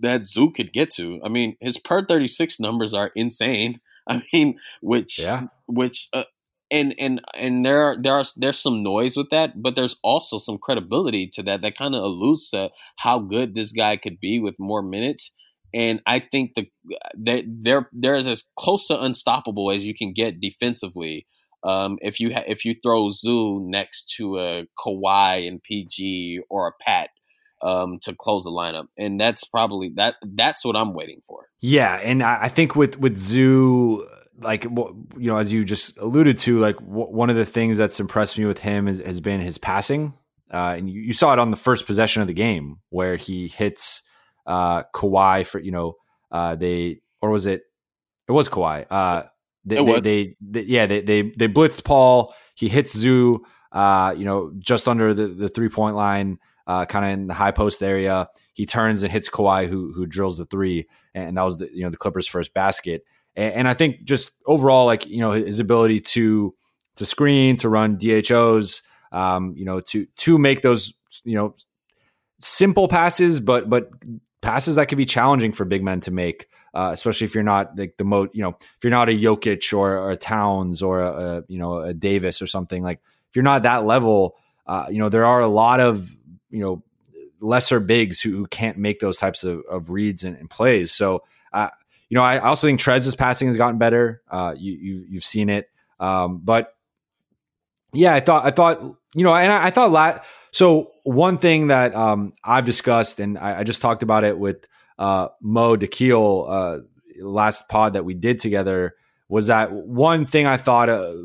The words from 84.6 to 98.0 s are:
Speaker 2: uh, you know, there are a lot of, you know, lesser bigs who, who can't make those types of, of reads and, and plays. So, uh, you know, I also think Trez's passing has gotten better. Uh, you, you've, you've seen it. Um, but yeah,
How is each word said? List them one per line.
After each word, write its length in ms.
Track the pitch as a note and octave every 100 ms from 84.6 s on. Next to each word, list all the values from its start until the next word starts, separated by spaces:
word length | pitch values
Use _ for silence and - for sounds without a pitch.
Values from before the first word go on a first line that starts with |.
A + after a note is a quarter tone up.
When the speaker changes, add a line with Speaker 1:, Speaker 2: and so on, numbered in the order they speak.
| -
Speaker 2:
uh, 200 | F#2 C#2
you 100 | G#2+
know, 100 | G#2+
there 160 | A2+
are 160 | A#2 B2
a 80 | A2+
lot 320 | G#2+ A#2 B2+
of, 360 | A#2+ G#2 F2+ - C#2 F2 _
you 80 | A2
know, 240 | F#2+ F2 _ _ _ - - -
lesser 400 | G#2+ B2 - B2
bigs 400 | G2 A#2 G2+ F2
who, 120 | A2
who 140 | G2 G2
can't 300 | - A2+ G2
make 240 | G#2 G#2
those 160 | G2 -
types 260 | F#2+ -
of, 200 | F#2 E2+ -
of 200 | F2+ E2
reads 320 | G2 G#2 F2+
and, 120 | F#2 C#2+
and 140 | D#2
plays. 420 | - B2+ G#2+ E2+
So, 300 | - G2 F#2 - _ _
uh, 160 | G2+ G2 - _ _ -
you 60 | B2
know, 60 |
I 160 | B2+ C3
also 280 | A#2 D3+ D3+
think 120 | C3
Trez's 360 | C3 B2+ C3
passing 340 | - B2+ B2 B2+
has 80 | A#2
gotten 220 | A#2+ A#2
better. 440 | A#2 A#2+ A#2 A2+ -
Uh, 240 | F2+ F2 C#2+
you, 140 | F#2+
you've, 320 | D2+ G2 F#2 F2+
you've 160 | F#2
seen 240 | - G#2+ G#2
it. 220 | G2+ - _ _ -
Um, 420 | F#2 F#2+ F2+ F2+
but 300 | F#2 A#2 A#2 _ _ _ _ _ _ _ _ _ _ _ _
yeah, 200 | C#3